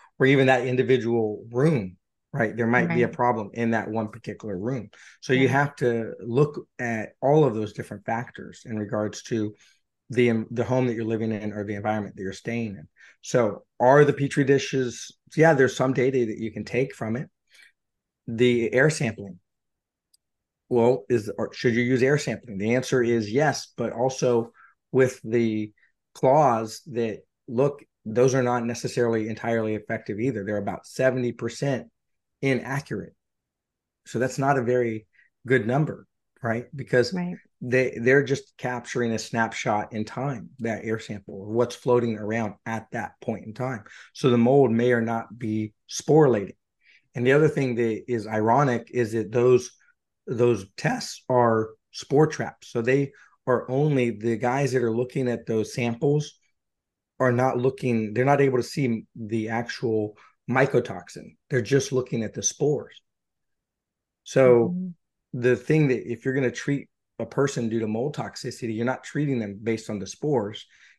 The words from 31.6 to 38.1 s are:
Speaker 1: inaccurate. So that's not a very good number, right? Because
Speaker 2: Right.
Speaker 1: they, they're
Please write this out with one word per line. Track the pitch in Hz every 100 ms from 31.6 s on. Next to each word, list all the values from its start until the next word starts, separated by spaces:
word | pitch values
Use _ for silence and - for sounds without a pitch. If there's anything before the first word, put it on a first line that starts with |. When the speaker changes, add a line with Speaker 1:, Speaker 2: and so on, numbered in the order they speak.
| 143 123 - _ _ _ _ -
Speaker 1:
inaccurate. | 139 123 120 139 - 101 90 _ _ _ _ _ _ _ _ _ -
So | 113
that's | 127 143
not | 135 135
a |
very | 117 123 117 110 - _ _ _ 117
good | 127 107
number, | 135 151 - - _ _ _
right? | 117 113 -
Because | 139 - 123 117
Speaker 2:
Right. | 185 175 - _ -
Speaker 1:
they, | 123 127 127 -
they're | 117